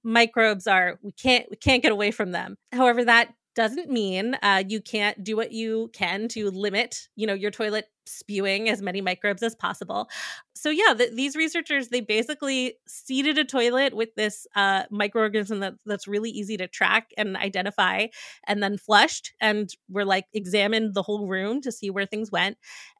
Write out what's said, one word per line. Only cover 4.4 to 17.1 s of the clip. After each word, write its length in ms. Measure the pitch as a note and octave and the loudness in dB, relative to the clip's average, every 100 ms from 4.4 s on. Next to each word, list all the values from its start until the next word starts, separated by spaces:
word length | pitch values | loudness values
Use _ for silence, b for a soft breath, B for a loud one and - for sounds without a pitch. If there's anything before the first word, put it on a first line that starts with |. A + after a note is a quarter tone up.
uh, 200 | G3+ F#3+ G3 | 4 4 2
you 120 | G#3+ | -4
can't 440 | - G#3+ G#3 - | -4 -2 -2 -2
do 120 | G3 G#3+ | -4 -2
what 160 | A3+ | -2
you 380 | A3 A3+ A3 A3+ | -4 -4 -2 -4
can 360 | - F3+ G3 A3+ | -4 -4 -2 -4
to 240 | A3+ G#3 | -4 -4
limit, 560 | F#3 G#3 G3 B3 - - - | -2 -4 -2 -4 -6 -14 -6
you 100 | G#3+ | -4
know, 80 | |
your 160 | G3 G3+ | -2 -4
toilet 360 | - G#3+ G#3+ G#3 _ - | -4 -4 -4 -6 _ -18
spewing 640 | - - G3+ G3 G3 A3 | -16 -8 -2 0 0 0
as 140 | G3+ | -2
many 180 | G3 F#3+ | -2 -4
microbes 400 | F#3+ F#3 G#3 F#3+ | -4 -2 -2 -2
as 140 | A3+ A3+ | -4 -4
possible. 520 | F#3+ F#3 F3+ G3 A3 B B B B - | -6 -6 -6 -6 -6 B B B B -6
So 140 | D4+ | -2
yeah, 240 | D#4 A4 A3+ | 2 4 4
th-, 160 | A#3+ | 0
these 220 | A#3 C#4 D4 | 0 -4 -2
researchers, 540 | D#4+ E4 - C#4+ A#3 | -2 -2 -2 -2 -2
they 120 | B3 | -4
basically 760 | G#3+ G#3+ A#3 D4 C#4 C4 B3+ - - | 0 -2 -2 -4 -2 -2 -2 -6 -16
seeded 520 | - - C4 C#4 D4+ | -16 -6 -2 0 0
a 40 | |
toilet 520 | D4 C4+ A#3+ B3+ C#4 G#3+ | 0 2 2 2 2 0
with 180 | A3+ G#3+ | -4 -2
this, 300 | G#3+ - - G#3 | -4 -4 -4 2
uh, 280 | G3 G3 - | 4 2 0
microorganism 640 | G#3 G#3 A3+ G#3+ G#3+ G3+ G#3 | -2 -2 0 0 0 -2 -4
that, 120 | G3 - G#3 | -6 -8 -8
that's 200 | G3+ G3+ | -8 -4
really 220 | G#3 A3+ | -4 -4
easy 260 | G#3 G3+ G#3 | -6 -6 -6
to 100 | F3+ | -6
track 420 | - F#3 G#3+ - | 0 2 2 0